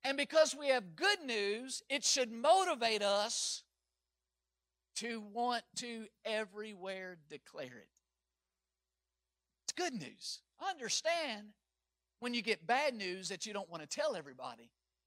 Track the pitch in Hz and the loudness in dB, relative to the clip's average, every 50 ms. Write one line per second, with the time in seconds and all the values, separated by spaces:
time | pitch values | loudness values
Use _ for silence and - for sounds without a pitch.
0 | - 262 277 277 285 - - 320 311 302 - 277 294 285 262 254 208 180 160 156 | 0 0 0 0 0 4 8 8 8 8 6 -2 2 4 4 4 2 -2 -8 0
1 | 302 392 415 381 330 262 233 214 202 196 208 220 254 262 254 - - _ 269 285 | 4 4 4 4 2 -2 0 0 2 0 0 -2 -4 -6 -8 -8 -4 _ -2 0
2 | - - - 285 254 233 226 226 233 302 339 381 381 359 320 254 233 226 220 208 | 2 4 4 4 2 0 0 0 6 8 8 8 8 4 2 2 2 2 2 2
3 | 208 202 202 202 208 226 - - - - - - - _ _ _ _ _ _ _ | 2 4 4 4 2 0 0 -2 -2 -2 -4 -6 -8 _ _ _ _ _ _ _
4 | _ _ _ _ _ _ _ _ _ _ _ _ _ _ _ _ _ _ _ - | _ _ _ _ _ _ _ _ _ _ _ _ _ _ _ _ _ _ _ -6
5 | 214 233 233 226 208 208 202 226 240 247 247 233 - _ _ - 247 240 233 226 | -4 -4 -4 -4 -6 -8 -4 -2 0 0 0 -2 -4 _ _ -10 -8 -8 -8 -8
6 | 220 196 _ _ _ 214 220 214 220 196 190 208 214 220 208 185 175 190 196 190 | -10 -12 _ _ _ -2 -2 -2 -2 -4 -6 -10 -10 -10 -10 -10 -8 -8 -6 -6
7 | 185 185 180 170 151 147 151 139 _ - - 156 143 127 123 117 - _ _ _ | -8 -10 -12 -14 -16 _ -16 -16 _ -16 -10 -10 -10 -10 -10 -16 -20 _ _ _
8 | _ _ _ _ _ _ _ _ _ _ _ _ _ _ _ _ _ _ _ _ | _ _ _ _ _ _ _ _ _ _ _ _ _ _ _ _ _ _ _ _
9 | _ _ _ _ _ _ _ _ _ _ _ _ _ - - - 359 349 269 220 | _ _ _ _ _ _ _ _ _ _ _ _ _ -10 -4 -2 -2 -2 -2 -4
10 | 151 120 - 98 - - - - _ _ _ _ 311 381 381 320 254 208 - - | -8 -10 -12 -12 -12 -12 -12 -12 _ _ _ _ -6 -6 -6 -4 -4 -2 -2 -2
11 | - 320 339 339 320 285 220 208 208 208 208 _ _ _ _ _ _ _ _ _ | 0 0 0 0 0 -4 -6 -8 -10 -16 -20 _ _ _ _ _ _ _ _ _
12 | _ _ _ _ - 247 240 240 220 226 214 180 165 165 233 262 294 302 254 220 | _ _ _ _ -6 -2 -2 -2 2 0 0 0 2 2 2 4 4 2 0 0
13 | 202 185 180 190 190 165 196 175 - 220 214 202 190 165 170 165 151 143 - - | -4 -4 -4 -4 -6 -6 -6 -6 -8 -6 -6 -6 -8 -6 -10 -12 -8 -8 -4 -2
14 | 196 - 254 180 151 143 131 127 127 127 120 113 117 117 _ _ _ _ _ _ | 0 0 0 -2 -6 -10 -14 -12 -10 -10 -10 -12 -18 -20 _ _ _ _ _ _
15 | _ | _